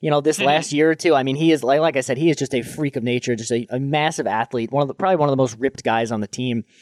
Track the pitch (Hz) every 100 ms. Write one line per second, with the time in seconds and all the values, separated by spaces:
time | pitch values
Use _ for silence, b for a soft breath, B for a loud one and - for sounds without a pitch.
0 | 156 147 147 151 139 156 151 147 160 156
1 | 175 143 135 143 165 156 120 143 160 135
2 | 127 131 165 143 135 127 113 - 147 131
3 | 120 123 123 117 113 120 120 123 139 151
4 | 156 160 113 107 117 123 113 139 139 -
5 | 190 180 147 135 131 113 131 - 120 113
6 | 117 110 104 - 127 117 - b